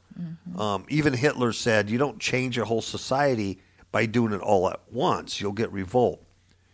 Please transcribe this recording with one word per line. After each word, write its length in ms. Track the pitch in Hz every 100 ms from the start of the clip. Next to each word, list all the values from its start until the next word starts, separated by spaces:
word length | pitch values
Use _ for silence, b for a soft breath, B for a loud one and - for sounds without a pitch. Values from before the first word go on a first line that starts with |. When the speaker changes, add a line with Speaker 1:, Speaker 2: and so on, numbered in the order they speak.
| - -
Speaker 1:
Mm-hmm. 400 | 170 165 175 180
Speaker 2:
Um, 260 | 104 98 -
even 240 | 151 151
Hitler 400 | 123 147 127 120
said, 360 | 104 120 110 101
"You 100 | 120
don't 180 | 143 -
change 380 | - 123 127 123
a 80 | 104
whole 160 | 113
society 800 | - 101 - 131 143 117 98 92 b b _
by 160 | 107 113
doing 260 | 117 113
it 80 | 98
all 260 | 101 101 90
at 100 | - -
once. 480 | 117 165 95 82 -
You'll 120 | 101
get 200 | 104 101
revolt. 520 | 98 92 123 110 - - _ b b b